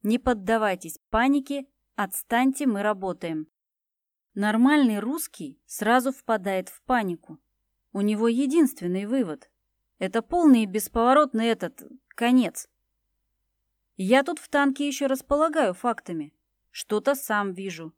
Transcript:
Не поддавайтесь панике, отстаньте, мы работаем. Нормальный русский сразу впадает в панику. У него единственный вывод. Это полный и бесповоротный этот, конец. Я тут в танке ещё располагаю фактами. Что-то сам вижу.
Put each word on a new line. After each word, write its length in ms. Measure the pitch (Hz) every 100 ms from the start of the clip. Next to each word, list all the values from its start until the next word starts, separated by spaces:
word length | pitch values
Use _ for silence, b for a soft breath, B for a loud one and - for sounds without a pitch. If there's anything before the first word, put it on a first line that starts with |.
Не 160 | 208 240
поддавайтесь 800 | - 226 190 226 214 180 160 - _
панике, 560 | 220 262 285 269 277 269 _ _ -
отстаньте, 720 | 196 - - 233 269 269 262
мы 160 | 202
работаем. 640 | 208 202 190 175 170 156 156 _ _ _ _ _ _ _ _ -
Нормальный 640 | 208 226 254 302 254 208
русский 600 | 220 311 - - 151 - _
сразу 460 | - 214 247 247
впадает 580 | 262 - 220 190 190 185
в 120 | -
панику. 560 | - 247 196 170 - 160 _ _ _ _ _
У 80 | 196
него 260 | 208 214 233
единственный 760 | 233 269 320 285 - 175 185 208
вывод. 440 | 269 196 147 - _ _ _ _ _
Это 240 | 185 226
полный 420 | 226 349 320 240
и 40 | 208
бесповоротный 800 | 202 - 226 233 277 285 220 233
этот, 340 | 226 175 - - 247 _
конец. 600 | - 233 254 226 - - _ _ _ _ _ _ _ _ _ _ _ _ -
Я 260 | 190 262
тут 160 | 277 311
в 80 | -
танке 400 | 285 277 269 285
ещё 200 | 269 277
располагаю 680 | 262 - 285 320 311 226
фактами. 580 | 180 247 226 - 165 147 _ _ _ _
Что-то 440 | - - 214 269 277
сам 360 | - 208 202
вижу. 380 | 180 196 165 160